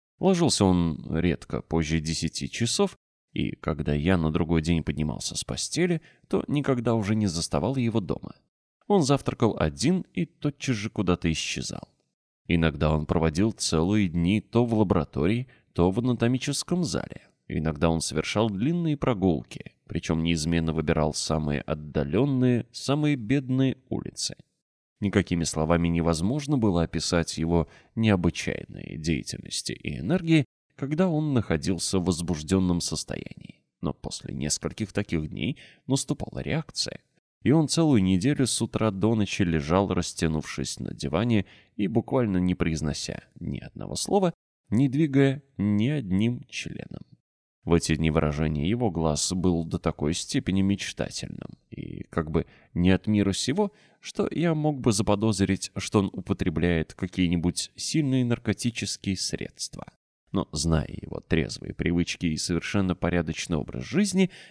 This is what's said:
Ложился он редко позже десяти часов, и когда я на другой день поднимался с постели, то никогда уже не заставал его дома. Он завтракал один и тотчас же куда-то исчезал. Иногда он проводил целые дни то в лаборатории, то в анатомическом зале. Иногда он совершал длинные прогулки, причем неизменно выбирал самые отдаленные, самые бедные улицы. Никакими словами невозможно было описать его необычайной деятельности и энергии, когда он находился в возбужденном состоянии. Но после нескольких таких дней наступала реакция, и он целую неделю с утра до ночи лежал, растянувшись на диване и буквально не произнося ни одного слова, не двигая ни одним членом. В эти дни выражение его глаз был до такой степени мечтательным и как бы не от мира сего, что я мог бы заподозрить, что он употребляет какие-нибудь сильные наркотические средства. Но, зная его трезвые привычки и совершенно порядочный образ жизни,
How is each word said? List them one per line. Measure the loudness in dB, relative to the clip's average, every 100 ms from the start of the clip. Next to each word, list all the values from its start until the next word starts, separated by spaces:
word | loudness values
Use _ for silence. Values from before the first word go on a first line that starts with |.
| _ _
Ложился | 0 4 2 4 4
он | 6 2 -2 -4 -2
редко | 0 -2 -4 -8
позже | -2 -2 0 0
десяти | 0 -4 -4 -6 -8
часов, | -4 -2 0 -2 -2 _ _ _
и | -6 -4 -4
когда | -4 -2 0
я | 0 2 2
на | 2
другой | 0 2 2
день | 2 0
поднимался | 0 -2 -4 -4 -6 -8
с |
постели, | -6 -6 -6 -2 0 -2 -6 _ _
то | -4 -2
никогда | -2 0 0 2
уже | 0 2
не | 2 2
заставал | 0 -2 0 0 0
его | 0 0
дома. | -2 -4 -8 -18 _ _ _ _ 2
Он | 4
завтракал | 6 4 2 2 2 4
один | 0 2 0 0 -2
и | -4 -6
тотчас | _ -6 -4 -4 -2
же | -4
куда-то | -2 2 2 2
исчезал. | 0 -2 -6 -8 -10 -14 _ _ _ _ _ 0
Иногда | 2 2 2 2
он | 2 2
проводил | 2 2 2 0
целые | 0 -2 2 2 2 2
дни | 2 2 0
то | 2 2 2
в |
лаборатории, | 2 4 2 0 0 0 0 -4 -14 _
то | 2 2
в | 2
анатомическом | 0 0 0 0 -2 -4 -2 -2
зале. | -2 -4 -6 -12 -20 _ -8
Иногда | -4 -2 0 0
он | 2
совершал | 0 -2 -2 0 0
длинные | 0 0 0 0 0
прогулки, | 0 2 2 2 -2 -14 -16 -20 -8
причем | -6 -2 0
неизменно | 2 0 2 0 0
выбирал | 0 0 0 0
самые | -2 -2 -2 0 -4
отдаленные, | -4 -6 -4 -4 -2 0 0 2 2 0 -2
самые | -8 -2 0 2 0
бедные | 0 -2 0 0 0 -2 _
улицы. | -6 -6 -8 -8 -8 _ _ _ _ _ _
Никакими | 0 2 2 0
словами | 0 0 2 2 4
невозможно | 2 2 2 0 -2 0 2
было | 2 2
описать | 0 -2 0 0 0 -2
его | 2 2 0 -6 _
необычайной | 0 2 4 2 0 -4 -6 -10 -14 -12 -6
деятельности | -2 -2 -2 -10 -10 -10 -8
и | -8 -8 -6
энергии, | -2 -2 4 4 4 _ _ -12
когда | -6 0 0
он | 0 0
находился | 0 2 0 0 -2 -2 0
в |
возбужденном | 2 0 -2 -4 0 2 2 0
состоянии. | -2 -6 -6 -8 -10 -16 -20 -20 _ _
Но | -8
после | -8 -10 -12 -10
нескольких | -6 -4 -4 -4 -6 -6
таких | -4 -4 -4 -4
дней | -4 -6 -6 -12 -18 -4
наступала | -2 -2 -6 -6 -8
реакция, | -4 -4 -6 -8 -8 -8 -18 _ _ _
и | 2
он | 4 4
целую | 2 4 6
неделю | 6 4 4 2 0
с | 0
утра | -2 0 0
до | 2 2
ночи | 2 0 2
лежал, | 2 2 2 4 4
растянувшись | 0 -2 -2 0 0 -4 -6 -6 -6
на | -10
диване | -6 -2 0 2 2 0 -8 _ -4
и | 0
буквально | 0 0 0 2 2
не | 2
произнося | 2 0 0 -2 -4 -6 -10 -14 -12
ни | -8 -8
одного | -10 -12 -10 -6
слова, | 0 2 2 0 _ _ _
не | 2 2
двигая | 2 2 4 4 2 -6 -2
ни | 0 2 2
одним | -2 0 2 2 0 -8
членом. | -12 -10 -12 -12 -16 -16 -20 _ _ _ _
В | 2
эти | 2 4 2
дни | 4
выражение | 4 2 2 0 0 0
его | 0 0
глаз | 0 0 0 -2
был | 0 2 2
до | 0 -4
такой | -4 -2 -2
степени | -2 -4 -4 -2 0
мечтательным | 0 0 -4 -6 -8 -8 -12 -12 -16 -18 _
и | -14 -12 -12
как | -6 -4 -2
бы | -2 -4 -10 _
не | 0 4
от | 4 2
мира | 2 2
сего, | 0 -2 -2 -2 -4 _ _
что | -12 -4 -4
я | -2 -2
мог | 0 0 0
бы | 0
заподозрить, | 2 2 2 2 2 2 0 -4 -8
что | 0 2
он | 2
употребляет | -2 -6 -2 -2 0 2 2 -2
какие-нибудь | -6 -6 0 2 2 0 -2 -6
сильные | -10 -4 0 0 0 0
наркотические | -2 -2 -2 -2 -4 -6 -6 -6 -4
средства. | -4 -6 -10 -12 -12 -12 -16 _ _ _ _
Но, | -4 -4
зная | -2 0 0 0
его | -8 -12 -12
трезвые | -2 0 0 -6 -12
привычки | -4 0 0 0 -2 -4
и | -2
совершенно | -2 -4 -2 -2 0
порядочный | -2 0 0 -2 -6 -4 -4
образ | -4 -8
жизни, | -4 -2 0 2 0 0 -20